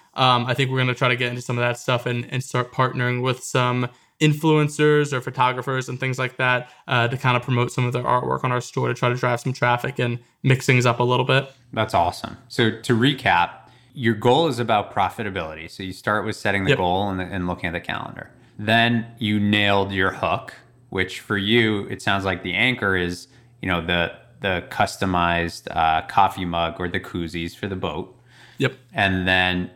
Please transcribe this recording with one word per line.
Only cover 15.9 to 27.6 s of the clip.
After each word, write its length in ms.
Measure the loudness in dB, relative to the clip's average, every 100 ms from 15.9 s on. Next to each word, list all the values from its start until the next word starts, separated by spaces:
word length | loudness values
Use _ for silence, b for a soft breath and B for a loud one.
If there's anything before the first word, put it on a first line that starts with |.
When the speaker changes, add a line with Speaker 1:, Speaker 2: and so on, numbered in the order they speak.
Speaker 2:
start 320 | -6 -2 -2
with 120 | -2 -4
setting 280 | -2 0
the 60 | 2
Speaker 1:
Yep. 80 | 2
Speaker 2:
goal 320 | 0 0 -2
and, 100 | -4
and 260 | -6 -4 -4
looking 200 | -4 -6
at 60 |
the 80 | -6
calendar. 500 | -6 -8 -8 -12 -16 b b -6
Then 480 | 2 4 4 2 -2 -4
you 220 | 0 2
nailed 520 | 4 4 4 4 2
your 200 | 0 0
hook, 420 | 0 -2 -2 -6 -20 -20 _ _
which 300 | -4 -4 -6
for 160 | -4 -2
you, 500 | 2 4 4 0 -4
it 120 | -6
sounds 240 | -2 0
like 180 | -2 -4
the 120 | -4
anchor 420 | 0 0 2 0 0
is, 300 | 0 -4 -12 b b _
you 80 | -2
know, 160 | -2
the, 300 | 0 0 0 -4 -20 -6
the 240 | -4 -2 -4
customized, 1040 | -2 -2 -2 -2 0 0 0 -2 -8 -6
uh, 320 | 0 0 0 0
coffee 380 | 2 2 0
mug 320 | -4 -2 -2 -2
or 100 | -6
the 120 | -6
koozies 560 | -6 -6 -6 -6 -8
for 100 | -8